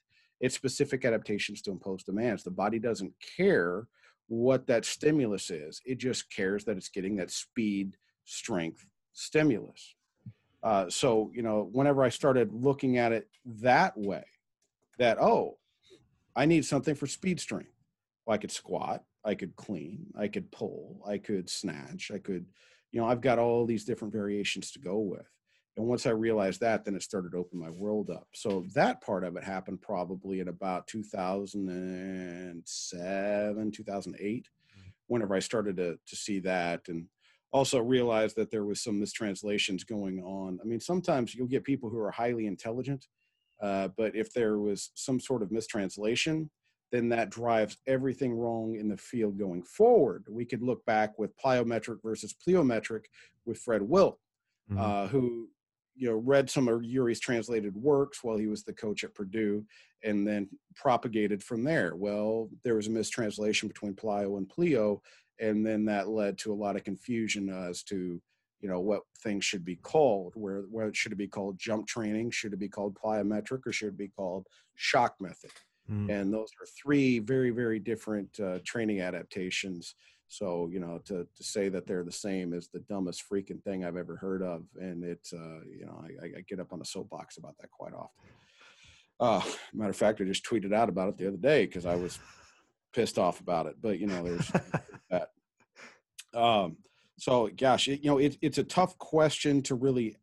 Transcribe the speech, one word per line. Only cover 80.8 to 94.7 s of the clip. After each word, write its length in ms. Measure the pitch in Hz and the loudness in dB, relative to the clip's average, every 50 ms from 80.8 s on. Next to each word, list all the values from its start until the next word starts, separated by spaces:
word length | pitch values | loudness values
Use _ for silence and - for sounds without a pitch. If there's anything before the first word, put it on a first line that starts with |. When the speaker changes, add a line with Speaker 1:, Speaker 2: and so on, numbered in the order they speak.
| 87 85 85 82 - | -6 -6 -8 -10 -8
Speaker 1:
to, 200 | - 98 87 87 - _ | -6 -6 -6 -6 -8 _
to 60 | - | -14
say 260 | - - - 107 98 98 | -12 -6 -2 0 0 0
that 180 | 92 90 87 - | 0 -4 -4 -4
they're 160 | 98 90 87 | -4 -4 -4
the 80 | 87 | -6
same 400 | - - - 101 95 95 90 87 | -8 -8 -4 -4 -2 -2 -2 -4
is 160 | 87 87 85 - | -6 -6 -8 -10
the 100 | - 87 90 - | -14 -14 -10 -8
dumbest 360 | 104 98 95 87 85 - - - | -6 -4 -4 -4 -6 -8 -8 -4
freaking 320 | 101 98 95 - 87 80 - | -4 -4 -4 -4 -12 -10 -8
thing 200 | 101 95 92 92 | -6 -6 -4 -4
I've 120 | 85 85 | -4 -4
ever 180 | 90 85 87 82 | -6 -8 -8 -10
heard 300 | 82 95 95 95 95 92 | -8 -6 -4 -4 -2 -2
of. 180 | 90 85 82 85 - _ | -4 -6 -6 -10 -14 _
And 260 | 90 92 95 85 85 | -12 -10 -8 -8 -6
it's, 300 | 87 87 85 - _ - | -6 -8 -8 -8 _ -14
uh, 260 | 90 82 82 80 80 80 - - | -14 -12 -12 -14 -14 -16 -16 -18
you 160 | 92 90 85 | -16 -16 -16
know, 200 | 82 82 82 80 | -16 -14 -16 -16
I, 180 | 85 87 87 87 | -16 -16 -14 -14
I, 40 | 87 90 82 | -14 -14 -14
I 20 | 92 | -12
get 140 | - 101 90 | -10 -8 -8
up 120 | 87 - | -8 -8
on 80 | 90 82 | -10 -10
a 40 | - | -10
soapbox 520 | - - 98 - - - 78 - - - | -8 -8 -10 -10 -10 -10 -12 -12 -14 -16
about 200 | - 80 73 71 _ | -18 -18 -18 -18 _
that 140 | - - | -20 -20
quite 200 | _ - 50 50 - | _ -14 -14 -12 -12
often. 340 | 50 50 - _ _ - - - _ _ _ _ _ - - - _ - - - - _ _ _ - | -12 -14 -14 _ _ -20 -20 -20 _ _ _ _ _ -20 -20 -20 _ -20 -20 -20 -20 _ _ _ 2
Uh, 240 | 120 117 104 90 - - - - - - - | 4 4 4 4 2 -2 -6 -8 -12 -10 -6
matter 160 | 110 107 98 | -4 -2 -2
of 60 | 95 | 0
fact, 240 | - 110 107 110 107 | 4 4 4 4 4
I 40 | 98 | 0
just 200 | 95 95 - - | -2 -2 -2 -2
tweeted 280 | - 120 107 95 98 | 0 -2 0 2 2
out 160 | 104 110 117 101 | 2 4 4 2
about 200 | 87 92 92 101 | 2 0 -2 -2
it 100 | 95 - | -2 -2
the 80 | 92 | -4
other 100 | 98 98 | -4 -4
day 300 | 85 101 143 156 127 95 | 0 4 4 6 6 4
'cause 180 | - - 90 82 | 2 -2 -4 -2
I 120 | 87 87 | 0 0
was 240 | 87 90 85 - - - - - - - - _ _ _ _ _ _ _ _ | 0 0 -4 -8 -10 -16 -20 -20 -20 -20 -20 _ _ _ _ _ _ _ _
pissed 260 | - 123 110 101 - 113 | 0 0 0 0 2 2
off 220 | 95 87 85 - | 2 2 2 0
about 260 | - 90 85 80 78 | -4 -2 0 0 0
it. 80 | 76 - - | -2 -6 -4
But, 160 | - 110 98 80 | -2 -2 -2 0
you 80 | 104 | 0
know, 160 | 101 95 87 | -2 -2 -2
there's 300 | 85 87 85 87 - - | -2 -2 -2 -2 -2 0
Speaker 2:
<laughs> 580 | - - - - | 0 -2 -2 -2